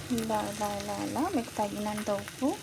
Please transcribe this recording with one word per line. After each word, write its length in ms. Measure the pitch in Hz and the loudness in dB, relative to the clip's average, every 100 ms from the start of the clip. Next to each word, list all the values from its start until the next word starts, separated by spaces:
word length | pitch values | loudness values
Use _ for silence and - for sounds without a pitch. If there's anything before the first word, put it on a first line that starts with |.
| - 233 | -2 0
ఇలా, 200 | 220 214 202 | 2 0 0
ఇలా, 180 | 208 208 202 | -2 -2 -2
ఇలా, 140 | 208 202 208 | -2 -2 0
ఇలా 160 | 214 349 302 | 2 2 2
మీకు 160 | 233 - | 0 0
తగినంత 500 | 208 202 208 214 214 202 | 0 0 -2 0 0 0
ఉప్పు 280 | 208 - 269 392 | -2 0 0 0